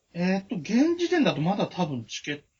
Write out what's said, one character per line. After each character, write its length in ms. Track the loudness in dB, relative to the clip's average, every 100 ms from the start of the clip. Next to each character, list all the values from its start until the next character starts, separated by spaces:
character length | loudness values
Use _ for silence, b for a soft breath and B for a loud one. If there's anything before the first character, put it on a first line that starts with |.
| _
え 240 | -2 0 0
ー 20 |
っ 60 | -2
と、 100 | -8
現 400 | 0 4 4 2
時 120 | 2
点 140 | 2
だ 100 | 2
と 60 | 2
ま 160 | 0 0
だ 120 | -2
多 180 | -2 -4
分 180 | -4 -8
チ 160 | -10
ケ 120 | -8
ッ 80 | -10 -12